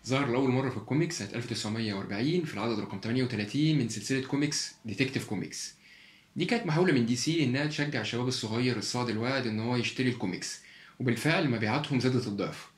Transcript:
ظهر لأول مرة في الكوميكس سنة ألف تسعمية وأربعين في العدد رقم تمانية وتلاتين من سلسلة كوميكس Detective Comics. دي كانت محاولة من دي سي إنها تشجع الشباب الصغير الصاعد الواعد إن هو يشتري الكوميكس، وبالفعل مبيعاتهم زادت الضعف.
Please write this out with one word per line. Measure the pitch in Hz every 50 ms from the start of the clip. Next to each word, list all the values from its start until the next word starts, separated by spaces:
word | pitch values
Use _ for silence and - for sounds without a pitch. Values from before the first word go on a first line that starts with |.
| _
ظهر | 113 127 135 139 117
لأول | 117 127 139 131
مرة | 123 127 127 131
في | -
الكوميكس | - 107 - 127 147 170 170 - -
سنة | 104 98 -
ألف | 120 120 -
تسعمية | 117 - - 107 107 113 113 107 101
وأربعين | 98 98 92 98 98 120 147 170 180 160
في | - -
العدد | 101 104 117 113 104
رقم | 101 - - 95
تمانية | - 110 117 131 131
وتلاتين | 123 120 104 104 104 - 139 151 156 156 143
من | 120 110
سلسلة | 110 110 104 - 135 131 131
كوميكس | - - 139 147 147 147 - - - - - _
Detective | 110 101 - 135 131 - 120 107 -
Comics. | 107 95 92 - - - - - - - - - - - - - - - _ _ _
دي | - 160
كانت | - 247 226 226
محاولة | 175 151 160 185 185 151
من | 127 117
دي | 113 123
سي | 123 - 156 165 170 147
إنها | 123 123 135 147
تشجع | 151 151 - 147 147 143 123
الشباب | 107 107 - 117 123 127
الصغير | 127 - - 107 110 117 127 127 120
الصاعد | 107 98 - - 127 123 117
الواعد | 104 107 117 123 135 135 117
إن | 113 107 107
هو | 113 117 123
يشتري | 123 117 - - - 120 127
الكوميكس، | 120 - - 95 90 - - - - - - - - - - - - -
وبالفعل | 127 127 120 117 - 147 165 180 147 139
مبيعاتهم | 120 110 110 107 117 147 151 - 139 127
زادت | 117 131 127 120 -
الضعف. | 104 101 101 95 - - - - - _